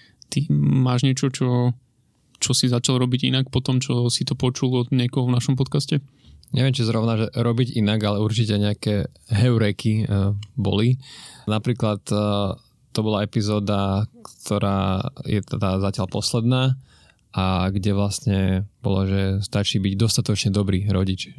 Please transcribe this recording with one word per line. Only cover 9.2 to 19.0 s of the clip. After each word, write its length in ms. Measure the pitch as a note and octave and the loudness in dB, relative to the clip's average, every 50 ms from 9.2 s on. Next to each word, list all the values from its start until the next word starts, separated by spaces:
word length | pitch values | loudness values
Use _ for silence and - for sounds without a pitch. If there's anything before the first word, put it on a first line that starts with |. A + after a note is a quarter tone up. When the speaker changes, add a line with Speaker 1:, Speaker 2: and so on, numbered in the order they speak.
| _ - | _ -2
Speaker 2:
heuréky, 720 | A2+ G2+ B2 B2+ A#2+ A2 A2 G#2 F#2+ - - A2+ G#2+ A2 G#2+ | 0 2 4 4 4 4 2 2 0 0 0 0 0 0 0
e, 320 | - G#2 G2 G2 G2+ G#2 G2+ G#2 - - - | 0 0 0 0 0 0 -2 -6 -10 -6 -4
boli. 400 | G2 G2 F#2+ G2+ A2 B2 C3 C3 - - - - - - - - - G#2 | -2 0 2 2 2 2 2 0 -4 -12 -20 -20 -20 -20 -20 -12 -6 -2
Napríklad, 560 | G#2+ A2 - B2 A#2+ - A#2+ G#2+ G#2 G2 - - | -2 -2 0 -2 -2 0 0 0 -2 -2 -4 -2
e, 40 | G#2+ G#2 G#2 G#2 G2+ G2+ G2+ F#2+ - - _ _ _ _ _ _ | -2 0 0 0 0 0 -2 -2 -4 -6 _ _ _ _ _ _
to 80 | - - | -4 -2
bola 240 | G#2+ G#2+ G#2+ G2 G#2 | -2 0 0 0 0
epizóda, 800 | G#2 - A2+ G2+ G#2 G#2+ G#2 G2+ G2 G#2 G2 G2 G2 G2 G2+ G#2+ - - - | -2 -2 -2 -2 0 0 0 0 0 0 0 0 0 0 0 -2 -4 -6 -14
ktorá 800 | - - - - - - G#2 G2+ - G2+ G2 G2 F#2+ F#2+ F#2 F#2+ - - - - - | -20 -20 -20 -12 -6 -4 -2 -2 0 0 0 0 0 0 0 -2 -4 -6 -8 -10 -6
je 160 | - G#2 G2+ | -4 -2 -2
teda 400 | - - - G#2 G#2 F#2+ F#2+ F#2+ | -2 -4 -4 -2 -2 0 0 0
zatiaľ 320 | G2 G2 G2 - G2 F2+ | -2 -2 -2 -4 -4 -4
posledná 640 | - G#2 - - - A#2+ A2+ A#2+ B2+ B2+ C3 C3+ C3 C3 - - _ - _ - _ _ _ _ | -4 -4 -4 -2 -2 0 0 2 2 2 2 0 0 -2 -6 -20 _ -20 _ -20 _ _ _ _
a 400 | - F#2+ F#2 F#2 F#2 F2+ F2+ F#2+ | -4 -2 0 2 2 2 0 0
kde 240 | G2 G#2 F#2 G#2+ G2 | 0 0 0 0 0
vlastne 440 | G2+ G2+ G2+ G2+ - - - G2 G2 F#2+ F#2 F#2+ F#2+ G2+ - _ _ - | 0 0 -2 -2 -4 -2 0 0 2 2 2 0 0 -2 -4 _ _ -4
bolo, 240 | G2+ G2 F#2+ | -2 0 0